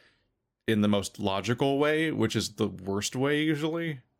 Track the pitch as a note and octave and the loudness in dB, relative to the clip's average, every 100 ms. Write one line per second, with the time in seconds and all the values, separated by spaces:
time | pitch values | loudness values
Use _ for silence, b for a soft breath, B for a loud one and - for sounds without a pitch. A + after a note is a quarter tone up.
0 | b b b _ _ _ - A2 G#2 G2+ | b b b _ _ _ -2 2 4 2
1 | F#2 - G2+ F#2+ G2 B2 C#3 C#3 D3 D#3 | 0 -2 0 0 0 0 2 2 2 2
2 | D#3+ G#2+ A2 A2+ G2 - G#2 F#2 F#2 G2 | 0 0 0 0 -4 -2 -4 -4 -6 -4
3 | G#2 B2+ C#3 D3 D#3 D3 D#3 E3 E3+ C#3 | -4 -2 0 0 0 0 -2 -4 -6 -8
4 | - _ | -12 _